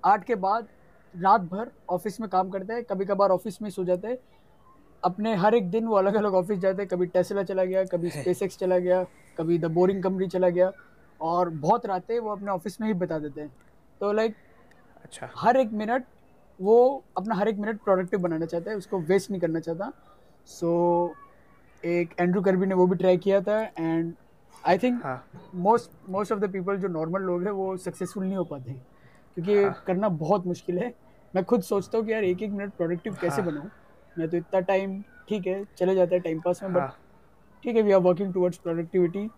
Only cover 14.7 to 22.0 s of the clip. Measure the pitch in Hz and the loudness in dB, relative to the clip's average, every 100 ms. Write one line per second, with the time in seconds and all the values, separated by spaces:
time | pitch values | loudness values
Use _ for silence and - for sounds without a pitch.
14.7 | - _ - - - 123 - 202 262 233 | -20 _ -20 -20 -16 -14 -2 2 4 2
15.7 | 214 214 247 247 _ _ _ _ - 190 | -2 -2 -4 -4 _ _ _ _ -4 6
16.7 | 233 247 277 _ - 202 196 208 208 208 | 8 6 2 _ -8 -2 0 0 0 -4
17.7 | 214 - 185 185 202 175 160 165 170 185 | -4 2 2 2 -2 0 -2 -2 -4 -4
18.7 | 214 - 190 156 190 - 190 170 160 160 | -8 -4 -6 2 2 2 -2 -2 -2 -4
19.7 | 165 220 - - - _ _ - - 170 | -6 -8 -12 -20 -20 _ _ -20 -4 0
20.7 | 170 175 175 175 151 - _ _ _ _ | 2 4 2 0 -6 -20 _ _ _ _
21.7 | _ 170 175 | _ -2 -2